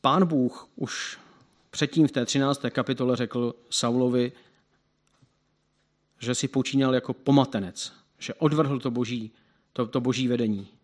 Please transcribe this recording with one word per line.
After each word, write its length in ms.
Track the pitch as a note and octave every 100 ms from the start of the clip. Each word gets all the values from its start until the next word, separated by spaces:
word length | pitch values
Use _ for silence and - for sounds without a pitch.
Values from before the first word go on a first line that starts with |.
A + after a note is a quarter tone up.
Pán 260 | C3+ D3+ F3+
Bůh 420 | D3+ B2 - - -
už 420 | B2+ - - - - - _ _ _
předtím 380 | - D3 - D3+
v 40 |
té 140 | - A#2+
třinácté 440 | C#3 C#3 C#3 A#2+
kapitole 460 | - B2+ B2+ B2+ A#2+
řekl 380 | A#2 B2 A#2+ - _
Saulovi, 600 | - A#2+ A#2+ B2+ B2 B2 - _ _ _ _ _ _ _ _ _ _ _ _ _ _ _ _ _ _
že 160 | A#2
si 140 | B2+ C3+
počínal 460 | C3+ B2+ C3+ C3+
jako 180 | B2+ -
pomatenec, 800 | B2 - C#3 C3 A2+ F#2 - - - _ _
že 160 | -
odvrhl 460 | - D#3 D3+ D3 C#3
to 100 | C3
boží, 420 | A#2+ A#2 B2 G#2+ _ _ _ _
to, 140 | - A2+
to 140 | B2+
boží 280 | B2 B2 B2+
vedení. 400 | A#2+ A#2 G2+ F#2 _